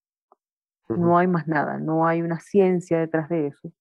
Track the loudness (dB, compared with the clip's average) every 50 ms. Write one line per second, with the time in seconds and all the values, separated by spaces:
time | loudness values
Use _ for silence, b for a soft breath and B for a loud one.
0 | _ _ _ _ _ _ _ _ _ _ _ _ _ _ _ _ _ _ -2 0
1 | 2 4 4 4 4 2 0 -2 -2 -2 -2 -2 -2 -4 -4 -6 -4 -2 -2 0
2 | 0 0 0 0 -2 -4 -6 -8 -8 0 2 4 4 4 2 0 -2 -2 -2 -2
3 | -2 -2 -2 -4 -4 -2 -4 -4 -4 -4 -6 -10 _ -20 -20 _